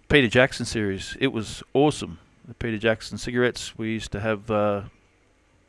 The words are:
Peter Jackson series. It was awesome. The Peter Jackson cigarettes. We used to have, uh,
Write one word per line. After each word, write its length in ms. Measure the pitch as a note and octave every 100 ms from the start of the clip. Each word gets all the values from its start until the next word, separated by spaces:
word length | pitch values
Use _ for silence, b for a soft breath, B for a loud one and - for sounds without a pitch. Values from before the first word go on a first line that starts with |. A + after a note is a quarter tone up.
| -
Peter 200 | D3 A#2
Jackson 360 | B2+ B2+ -
series. 520 | A#2+ A2+ G2+ F#2+ - -
It 80 | C3+
was 340 | A2+ G2+ - -
awesome. 440 | C3+ D3+ - F#2+ E2+ _ _ -
The 60 |
Peter 240 | - A#2+ G#2+
Jackson 400 | A2+ A2 - G#2+
cigarettes. 580 | - B2 B2 - - -
We 140 | A2
used 200 | A2 -
to 80 | G2+
have, 300 | A2 G#2 A2
uh, 320 | G#2 G#2 G2+ G2 _ _ _ _ _ _ _